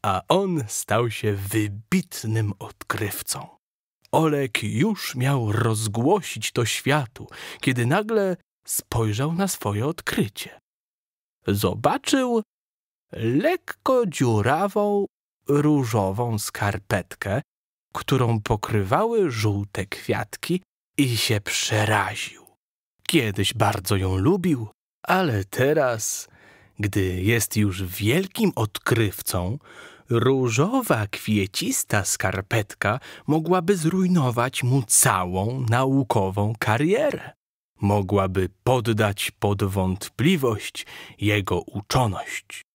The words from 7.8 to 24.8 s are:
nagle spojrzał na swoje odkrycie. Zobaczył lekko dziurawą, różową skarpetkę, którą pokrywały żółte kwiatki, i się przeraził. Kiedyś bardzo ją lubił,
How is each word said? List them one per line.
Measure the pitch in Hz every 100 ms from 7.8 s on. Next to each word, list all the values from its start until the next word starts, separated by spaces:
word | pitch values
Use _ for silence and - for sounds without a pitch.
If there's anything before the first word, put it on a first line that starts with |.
| 117
nagle | 175 214 220 196 180 _ _ -
spojrzał | - - 113 113 104 143
na | 170 196
swoje | - - 101 131
odkrycie. | 170 - - 123 - - - _ _ _ _ _ _ _ _ -
Zobaczył | 101 98 95 143 254 - 269 254 233 214 _ _ _ _ _ _
lekko | - 113 131 269 359 - - - 254 226
dziurawą, | - 127 110 104 151 196 208 208 208 196 _ _ _ -
różową | 143 147 147 123 110 95 98 120 110
skarpetkę, | - - 104 98 _ 101 85 - 101 104 - _ _ _ _
którą | - - 131 120 113
pokrywały | 107 107 - 110 95 143 226 233 180
żółte | 113 107 101 101 - 95
kwiatki, | - - 104 104 - - 180 _ _ _ -
i | 135 113
się | - 107
przeraził. | - - - 110 104 107 95 104 - - - _ _ _ _ _ -
Kiedyś | 170 113 101 98
bardzo | 117 104 104 87 98
ją | 95 95
lubił, | 101 196 180 135 110 _